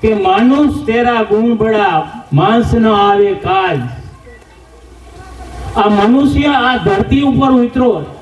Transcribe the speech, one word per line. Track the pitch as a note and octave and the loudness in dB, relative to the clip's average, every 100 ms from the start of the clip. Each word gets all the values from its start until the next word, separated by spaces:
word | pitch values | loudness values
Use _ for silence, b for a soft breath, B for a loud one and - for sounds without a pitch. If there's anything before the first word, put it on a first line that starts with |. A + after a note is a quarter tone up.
કે | A3 | 0
"માનુષ | G#3+ F#4 F#4 B3 C#4 D4 - - | 0 0 2 2 2 2 -2 -4
તેરા | A#3 A#3+ A#3 | 0 0 0
ગુણ | G#3+ G#3 A#3 G#3+ | 0 0 0 0
બડા, | A3 G#3+ G3 D#3 D#3+ - - | 0 0 0 -2 -4 -14 -2
માંસ | C#3+ F#3 A3+ A3 | 0 2 2 2
ન | A#3 A3 | 2 2
આવે | G#3 G3+ G3+ G3+ | 2 2 2 0
કાજ." | - F3 F#3+ F#3 D3 A#2+ - - - - - - - - - - - - - - - - - - B3 | -2 -2 -2 -2 -4 -6 -12 -18 -20 -20 -20 -20 -20 -20 -20 -20 -20 -20 -20 -20 -18 -16 -12 -8 -2
આ | G#3 | 0
મનુષ્ય | G#3 G#3 B3+ C#4 C#4 D4 | 2 4 4 2 2 0
આ | C#4 B3 B3 | 0 0 0
ધરતી | - F#4+ - C4+ | 0 -2 0 0
ઉપર | C#4+ A#3+ C4+ | 0 0 2
ઉતરો | C4 A#3+ B3+ B3 F3+ C#3+ - | 2 0 0 0 0 -6 -16